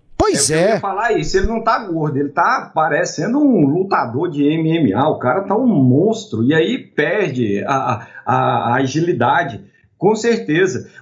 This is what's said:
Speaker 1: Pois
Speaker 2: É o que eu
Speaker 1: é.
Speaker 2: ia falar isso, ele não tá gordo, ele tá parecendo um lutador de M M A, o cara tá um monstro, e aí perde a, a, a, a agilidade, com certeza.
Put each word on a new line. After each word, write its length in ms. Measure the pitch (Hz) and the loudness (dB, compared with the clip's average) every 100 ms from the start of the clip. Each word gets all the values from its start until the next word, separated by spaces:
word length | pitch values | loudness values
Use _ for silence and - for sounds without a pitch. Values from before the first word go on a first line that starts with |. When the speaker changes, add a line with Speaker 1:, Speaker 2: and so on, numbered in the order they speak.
| _ - | _ -2
Speaker 1:
Pois 320 | 415 359 - | 0 0 0
Speaker 2:
É 40 | |
o 40 | 156 | 2
que 60 | 185 | 2
eu 20 | |
Speaker 1:
é. 40 | |
Speaker 2:
ia 60 | 214 | 0
falar 300 | 202 190 233 | -2 -4 -2
isso, 240 | 196 151 190 | 0 0 0
ele 100 | 208 | 0
não 160 | 226 | 0
tá 160 | 226 254 | 0 -2
gordo, 380 | 220 160 151 131 | -2 -4 -2 -2
ele 120 | 143 | -2
tá 400 | 139 185 254 - 160 | 0 0 0 -4 -2
parecendo 640 | 156 147 175 - 180 269 | 0 0 -2 -4 -2 2
um 260 | 294 220 139 | 4 4 4
lutador 640 | 160 196 180 131 117 175 | 2 0 -2 -2 -4 -4
de 140 | 143 | 0
M 260 | 143 160 160 | 0 2 0
M 240 | 165 135 | 2 2
A, 140 | 98 151 | 2 0
o 100 | - | 0
cara 260 | 123 190 | 0 -2
tá 120 | 196 185 | 0 0
um 100 | 254 | 2
monstro, 800 | 170 127 131 196 226 - 107 | 4 4 4 2 0 -4 -2
e 100 | 120 | 2
aí 240 | 160 175 254 | 2 2 -2
perde 840 | - - 156 196 180 123 113 101 - | -6 -4 -2 0 -2 -2 -2 -2 -2
a, 80 | |
a, 340 | 135 127 113 - - - | -2 -2 -4 -8 -10 -2
a, 100 | 131 | 0
a 400 | 127 123 113 123 | 0 0 0 0
agilidade, 880 | 135 151 175 143 120 156 165 104 - _ _ _ | 0 0 -2 0 2 2 -2 -8 -16 _ _ _
com 160 | 170 220 | 0 2
certeza. 720 | 233 214 - 156 190 117 - - | 0 0 0 0 0 -2 -10 -12